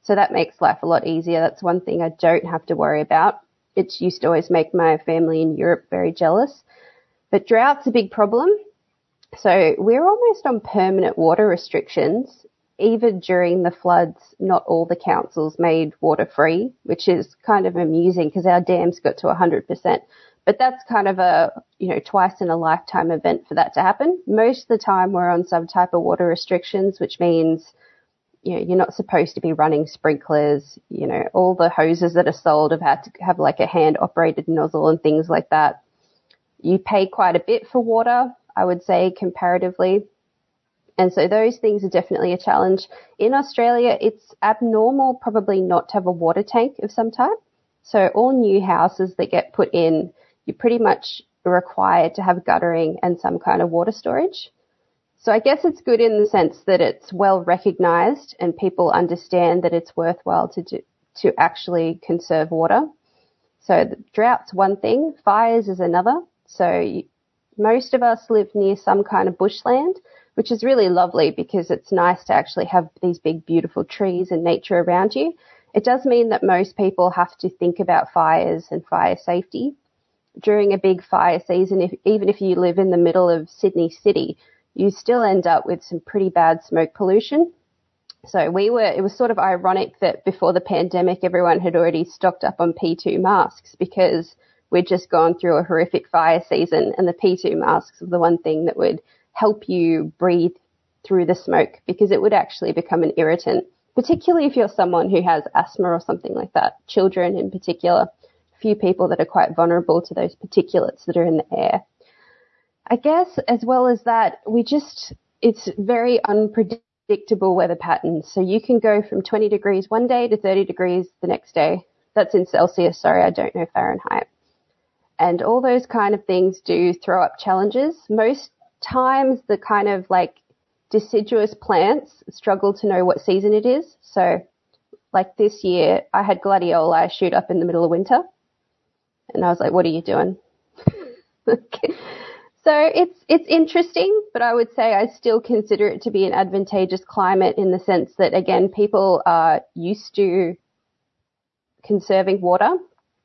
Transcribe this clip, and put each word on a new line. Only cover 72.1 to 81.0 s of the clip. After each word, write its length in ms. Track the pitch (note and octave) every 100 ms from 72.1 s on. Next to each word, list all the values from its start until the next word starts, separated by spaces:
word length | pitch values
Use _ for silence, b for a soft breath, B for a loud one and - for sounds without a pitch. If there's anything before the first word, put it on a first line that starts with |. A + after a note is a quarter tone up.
| F3+
to 80 | -
actually 340 | - - F3 F3+
have 220 | F3+ D#3+ _
these 160 | F3+ E3+
big, 260 | D#3 D#3+
beautiful 400 | - E3 E3 F#3
trees 460 | - - G3 F3+ F#3
and 140 | E3
nature 340 | E3+ - - F3
around 360 | F3 F3 F#3+
you. 200 | C4 D#4+ E4+ b b b
It 100 | G#3
does 200 | A3+ C4 C4+
mean 220 | A#3+ A3+
that 160 | G#3
most 320 | F#3+ F3+ F#3+ -
people 340 | F#3+ F#3 F3+
have 260 | F3+ F3+ -
to 120 | F#3
think 300 | - F3 F3
about 320 | F3+ E3 -
fires 540 | F3 D#3+ E3 E3+ E3 -
and 160 | F3 -
fire 300 | F3 F3+ F3+
safety. 540 | - F3 - - C4+ C#4+ _ _ _ _ _ -
During 320 | G#3+ G#3 G3+
a 60 | F#3+
big 240 | F#3+ F3+